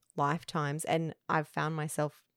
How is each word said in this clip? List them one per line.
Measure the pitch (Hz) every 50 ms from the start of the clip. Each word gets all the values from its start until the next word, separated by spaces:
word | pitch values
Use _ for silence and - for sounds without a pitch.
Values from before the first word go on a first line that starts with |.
| _ _ _
lifetimes, | 170 - 143 156 170 - - - 165 147 143 143 160 -
and | - 165 165 165 156 - - _ -
I've | 165 160 147 -
found | - - 151 156 160
myself, | 156 151 135 - - 151 147 - - _ _ _